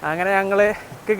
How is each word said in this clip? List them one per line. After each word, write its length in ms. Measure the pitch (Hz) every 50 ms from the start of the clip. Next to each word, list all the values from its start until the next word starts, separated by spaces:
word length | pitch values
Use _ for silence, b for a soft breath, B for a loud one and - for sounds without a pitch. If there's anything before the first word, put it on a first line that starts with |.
| -
അങ്ങനെ 280 | 151 160 170 180 196
ഞങ്ങൾക്ക് 840 | 196 196 196 196 202 202 208 208 214 - - - - - - - 220 190